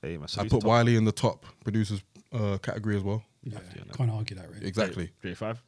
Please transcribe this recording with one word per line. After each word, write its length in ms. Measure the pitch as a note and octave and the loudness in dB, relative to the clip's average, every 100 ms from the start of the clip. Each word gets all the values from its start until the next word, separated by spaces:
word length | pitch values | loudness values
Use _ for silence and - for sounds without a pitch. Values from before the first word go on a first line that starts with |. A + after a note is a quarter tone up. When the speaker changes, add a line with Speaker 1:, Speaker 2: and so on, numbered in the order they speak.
Speaker 1:
Hey, 160 | C#2+ E2 | -8 -8
man. 120 | D2 | -8
So 120 | - | -4
Speaker 2:
I 40 | |
Speaker 1:
he's 80 | G#2 | 2
Speaker 2:
put 80 | B2 | 2
Speaker 1:
top 60 | G#2+ | 6
Speaker 2:
Wiley 280 | A#2 A#2 A#2 | 6 8 6
in 80 | |
the 80 | A2 | 4
top 320 | - A#2 - - - | 2 0 -2 -14 -10
producers, 400 | - A2 G#2 G2+ - - _ | -2 0 0 -4 -6 -20 _
uh, 240 | A#2+ G#2 G2 | -2 0 0
category 380 | - - G#2+ G2+ | -4 -4 0 0
as 60 | |
well. 200 | G2 A2 - _ | 0 -4 -6 _
Speaker 3:
Yeah, 160 | - G#2 F2+ - | -12 -12 -14 -18
Speaker 1:
Yeah, 60 | - | -14
no. 60 | |
Speaker 3:
can't 180 | - B2 | -2 0
argue 260 | G#2+ A2 F#2+ | 0 -6 -8
that, 140 | E2 | -14
really. 160 | F2+ G2 | -8 -4
Speaker 2:
Exactly. 460 | F#2+ G2+ F2+ E2+ _ | 0 0 0 -6 _
Speaker 1:
J 120 | F#2+ | -10
five? 280 | E2+ A2 A#2 | -6 -6 -6